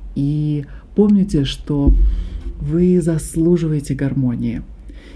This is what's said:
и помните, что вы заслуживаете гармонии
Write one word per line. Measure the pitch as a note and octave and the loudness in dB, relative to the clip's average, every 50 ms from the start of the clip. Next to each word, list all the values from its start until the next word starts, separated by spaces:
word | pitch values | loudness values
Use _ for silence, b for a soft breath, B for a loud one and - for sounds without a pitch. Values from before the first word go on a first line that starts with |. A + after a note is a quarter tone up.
| - - - | -14 -8 -4
и | C#3 C#3 C#3+ D3+ D3+ D3+ D3+ D3 D3 C#3 B B B B - - | -2 -2 0 0 0 0 0 -2 -2 -4 B B B B -2 2
помните, | G3 G#3 G#3 G#3 G3 F#3 - - D3 C3+ | 4 4 6 6 4 4 2 2 0 0
что | C3 - - - - D3 C#3+ C#3 D#3+ D3+ C#3+ C#3 B B B B B B B B B - - | 0 -4 -6 -6 -4 -2 2 4 4 6 6 4 B B B B B B B B B -10 -8
вы | D3+ C#3+ D#3 E3+ F3+ F3+ F3+ F3+ | -4 -2 0 2 4 4 4 4
заслуживаете | D#3 E3+ E3 D3+ - - - E3 E3 E3+ F3+ D#3+ E3 D#3 D3+ D3 C#3+ - C3+ | 2 2 0 -2 -4 -4 -2 0 2 2 2 2 2 0 -2 -2 -2 -4 -4
гармонии | C3 C#3+ C3+ - C#3 C3 B2 A#2 A#2 A#2+ A#2 A2+ - - - - - B B B B B B B | -2 -2 -2 0 0 0 0 -2 -2 -4 -4 -4 -6 -8 -12 -16 -18 B B B B B B B